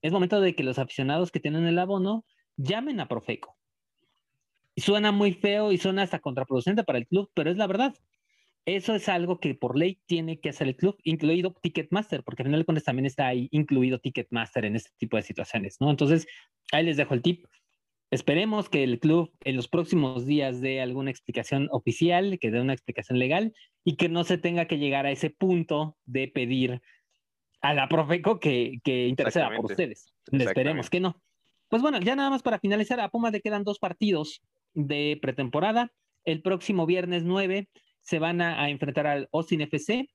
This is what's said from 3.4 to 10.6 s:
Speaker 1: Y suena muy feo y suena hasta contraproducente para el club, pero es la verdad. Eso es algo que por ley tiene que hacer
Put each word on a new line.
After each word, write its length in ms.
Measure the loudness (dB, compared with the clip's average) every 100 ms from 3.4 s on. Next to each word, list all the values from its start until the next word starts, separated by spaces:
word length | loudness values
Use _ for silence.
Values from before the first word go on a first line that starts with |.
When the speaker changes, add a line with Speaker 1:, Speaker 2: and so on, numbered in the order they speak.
| -8 _ _ _ _ _ _ _ _ _ _ _ _
Speaker 1:
Y 60 | -6
suena 320 | 0 2 4
muy 200 | 4 2
feo 380 | 2 0 2 2
y 60 | 2
suena 260 | 2 0
hasta 160 | 0 -2
contraproducente 640 | -4 -4 0 0 2 0
para 160 | 0 -2
el 80 | 0
club, 240 | -2 0
pero 160 | -2 -2
es 80 | 0
la 80 | 0
verdad. 280 | 0 0 -2 _ _ _ _ _ _
Eso 320 | -4 -4 0 -2
es 120 | 0
algo 300 | 0 0 -2
que 160 | -2
por 240 | -2 -2 2
ley 220 | 0 0 _
tiene 340 | -2 -2 -6
que 80 | -8
hacer 180 | -2